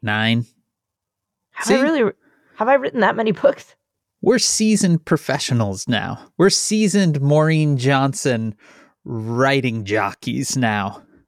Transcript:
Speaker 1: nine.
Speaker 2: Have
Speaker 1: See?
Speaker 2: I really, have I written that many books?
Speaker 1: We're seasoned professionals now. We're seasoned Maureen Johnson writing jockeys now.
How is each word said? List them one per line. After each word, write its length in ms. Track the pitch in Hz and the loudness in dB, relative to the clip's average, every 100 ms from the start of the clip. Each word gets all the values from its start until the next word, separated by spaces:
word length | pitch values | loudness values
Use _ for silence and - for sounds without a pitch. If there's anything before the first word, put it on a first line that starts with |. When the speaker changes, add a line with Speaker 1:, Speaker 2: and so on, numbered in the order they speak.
Speaker 1:
nine. 440 | 104 107 113 117 117 _ _ _ _ _ _ _ _ _ _ | -4 -2 0 0 -2 _ _ _ _ _ _ _ _ _ _
Speaker 2:
Have 160 | - 220 | -12 0
Speaker 1:
See? 80 | 254 | 2
Speaker 2:
I 60 | |
really, 300 | 285 320 214 - _ _ _ - | 2 2 0 -2 _ _ _ -4
have 140 | 220 | 2
I 60 | 269 | 2
written 260 | 269 247 | 2 0
that 140 | 208 220 | 0 2
many 140 | 220 | -2
books? 420 | 185 - - - _ _ _ _ _ | 0 0 -2 -10 _ _ _ _ _
Speaker 1:
We're 180 | - 247 | 0 2
seasoned 640 | - - 214 208 190 165 - | 0 0 0 2 2 0 0
professionals 840 | 156 - 135 - 120 104 95 - | -2 -2 -4 -2 -2 -2 -4 -4
now. 360 | 110 - - - - | -4 -4 -10 -14 0
We're 120 | 185 | 2
seasoned 680 | - - 214 214 202 185 143 | 2 -2 0 2 2 2 0
Maureen 560 | 139 151 156 160 151 139 | 2 2 2 2 2 0
Johnson 800 | 127 135 139 131 143 117 113 107 - - - _ | 2 2 0 -2 -2 -2 -4 -8 -18 -20 -20 _
writing 800 | - 117 110 117 135 139 123 113 98 | -10 -8 -4 0 2 2 0 -4 -2
jockeys 680 | 107 98 - - 123 135 135 | -2 -2 -4 -8 -6 -4 -2
now. 480 | 120 104 98 - _ _ | 0 0 -4 -8 _ _